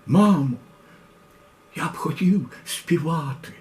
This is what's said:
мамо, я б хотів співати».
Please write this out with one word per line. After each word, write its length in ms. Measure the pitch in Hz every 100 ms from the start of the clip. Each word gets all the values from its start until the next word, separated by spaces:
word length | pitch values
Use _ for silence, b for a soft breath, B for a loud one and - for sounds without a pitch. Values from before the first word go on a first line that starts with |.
| -
мамо, 500 | 180 208 170 135 117 - - b b b _ _ _ _ _ _ -
я 80 |
б 120 | 165 -
хотів 520 | 160 - 185 196 123 -
співати». 880 | - - - 170 156 165 139 131 - -